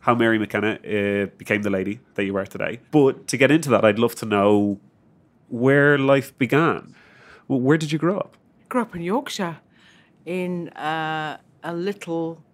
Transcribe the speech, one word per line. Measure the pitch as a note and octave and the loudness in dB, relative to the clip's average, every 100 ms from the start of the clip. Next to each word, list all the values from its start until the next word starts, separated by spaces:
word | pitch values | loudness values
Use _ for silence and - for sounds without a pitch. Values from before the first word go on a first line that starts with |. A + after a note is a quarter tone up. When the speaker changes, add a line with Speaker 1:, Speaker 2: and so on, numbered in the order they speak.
Speaker 1:
how | - | 2
Mary | A#2+ A#2 A2+ | 2 2 2
McKenna, | G#2 G#2+ G#2 G2+ | 0 -2 -2 -4
uh, | - G#2 G2+ G2+ G2 _ | -4 -2 0 -2 -2 _
became | - G#2 | -4 -2
the | G#2 | 0
lady | F#2+ F#2+ A2+ _ | -2 -4 -8 _
that | - | -6
you | G2+ | -4
are | G2 F#2+ | -4 -6
today. | G2 G2+ A#2+ _ | -8 -8 -8 _
But | D3+ C3+ C3 - | 2 4 2 -6
to | B2+ | 2
get | C3 | 4
into | D3+ D3 | 4 4
that, | A2+ | 4
I'd | A2 G#2 | 4 4
love | A#2 - | 0 -2
to | |
know, | A2+ G#2 G2+ G#2 G#2 G2 _ _ _ _ _ _ _ | -2 2 4 4 2 -2 _ _ _ _ _ _ _
where | A#2+ B2+ C#3+ C#3+ C#3+ | -2 2 4 4 4
life | C3+ C#3 C3 _ | 4 2 0 _
began. | A#2+ C3+ E3 G2 - - _ _ - - _ | 0 2 2 -2 -8 -20 _ _ -20 -20 _
Well, | C3+ | -2
where | B2+ D#3+ | 2 0
did | D#3 | 0
you | D#3 | -4
grow | D#3+ F#3+ | -2 -4
up? | - _ _ _ | -8 _ _ _
Speaker 2:
I | _ | _
grew | B3+ | -6
up | A#3 F#3 | -4 -8
in | |
Yorkshire, | E3+ A3 C4+ - F3+ D#3+ _ _ _ _ _ _ | -6 -6 -6 -8 -8 -8 _ _ _ _ _ _
in, | - F3+ F3+ F3+ E3+ | -10 -6 -6 -6 -8
uh, | - D3 D#3+ D#3 D#3 D#3 C3+ _ _ | -10 -6 -6 -6 -6 -8 -12 _ _
a | D#3 | -10
little | E3+ F#3 G3+ - E3 E3 E3 _ | -6 -6 -8 -8 -6 -6 -10 _